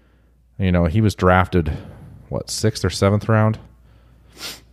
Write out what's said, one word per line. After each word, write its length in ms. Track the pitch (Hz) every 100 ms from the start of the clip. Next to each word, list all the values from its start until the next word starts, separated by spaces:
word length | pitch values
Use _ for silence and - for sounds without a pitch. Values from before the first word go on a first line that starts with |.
| _ _ _ _ _ -
you 140 | 95
know, 140 | 87 85
he 140 | 107
was 160 | 107 -
drafted, 560 | 92 90 90 90 78 - - - - - -
what, 220 | - -
sixth 340 | - 110 -
or 60 | 92
seventh 400 | - 98 104 -
round? 280 | 110 110 107 - _ _ _ _ _ _ - - - _